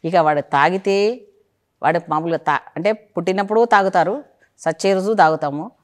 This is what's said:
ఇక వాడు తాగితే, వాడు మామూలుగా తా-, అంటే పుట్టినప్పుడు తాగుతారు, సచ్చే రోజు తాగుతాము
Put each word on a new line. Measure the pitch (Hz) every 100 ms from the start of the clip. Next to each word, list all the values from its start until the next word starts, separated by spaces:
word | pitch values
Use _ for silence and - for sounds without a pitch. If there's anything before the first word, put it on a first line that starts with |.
| 165
ఇక | 175
వాడు | 156 151
తాగితే, | - 139 151 185 190 196 208 254 - _ _ _ _ _
వాడు | 143 165 165
మామూలుగా | 156 165 160
తా-, | 160 143 - -
అంటే | 190
పుట్టినప్పుడు | 220 _ - 175 190 202 214 220
తాగుతారు, | 208 196 190 165 254 - _ _ _
సచ్చే | - 160 190
రోజు | 190 196
తాగుతాము | 214 160 156 151 143 196 _